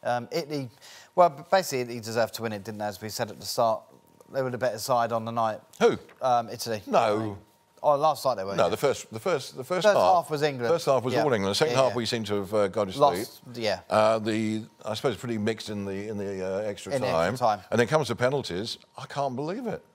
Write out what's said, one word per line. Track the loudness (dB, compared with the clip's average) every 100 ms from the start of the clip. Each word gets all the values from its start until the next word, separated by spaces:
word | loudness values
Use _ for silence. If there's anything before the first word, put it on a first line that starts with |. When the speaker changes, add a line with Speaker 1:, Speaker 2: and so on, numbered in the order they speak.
Speaker 1:
Um, | -2 -4 -2
Italy, | -6 -4 -6 -8 -14 -20 -20 -8
well, | 4 4
b-, | 4 2
basically, | 2 2 -4
Italy | -4 -6
deserved | -4 0 0
to | 0
win | -6
it, | -6
didn't | -8 -6
they? | -6
As | -6
we | -10
said | -6 -6
at | -6
the | -8
start, | 0 2 2 -6 -20 _ _ -10
they | -4
were | -4
the | -2
better | -2 -2
side | 0 0 2
on | -2
the | -2
night. | -2 -2 -2 -12 2
Speaker 2:
Who? | 2 2 -6 -4
Speaker 1:
Um, | 2 2 0
Italy. | -8 -6 -6 0
Speaker 2:
No. | 2 4 2 -2 -8 -16 _ _ _
Speaker 1:
Oh, | 2 4
last | 2 0
night | -2 -2
they |
were, | -4 2
Speaker 2:
No, |
Speaker 1:
yeah. | 2
Speaker 2:
the | 2
first, | 0 0 -6
the | -6
first, | -2 -2 -4 -12
the |
first | -4 2
Speaker 1:
First | 4
Speaker 2:
half, | 6 6
Speaker 1:
half | 4 2
was | -2
England. | -2 0 0
Speaker 2:
first | 0 4
half | 2
was | 2
Speaker 1:
Yeah. | 0
Speaker 2:
all | 2
England. | 2 2
The |
second | 2 2
Speaker 1:
Yeah, | 4
Speaker 2:
half, | 2
Speaker 1:
yeah. | 2
Speaker 2:
we | -2
seem | -2
to | -2 -2
have, | 0
uh, | 2 2
gone | 2 -2
to | 4
Speaker 1:
Lost, | 4 4 -4 -10
Speaker 2:
sleep. | -16 -4
Speaker 1:
yeah. | -2 -2 2
Speaker 2:
Uh, | 4 6 4
the, | 0 0 0 -4 -8 _ -8
I |
suppose, | -4 -2 -4
pretty | -4 -2
mixed | -2 -4 -6
in | -8
the, | -6 -8 -8
in | -6
the, | -6 -6
uh, | -4 -4
extra | -4 -8 -4
Speaker 1:
In | -2
the | 0
Speaker 2:
time. | 2 0
Speaker 1:
extra | 2 0
time. | 0 -2
Speaker 2:
And | 0
then | 2
comes | 0 0
the | 0
penalties. | 0 0 -4 -6 -6 -10 -16 -16
I |
can't | -12 -6 -6 -4
believe | -8 -8 -8
it. | -10 _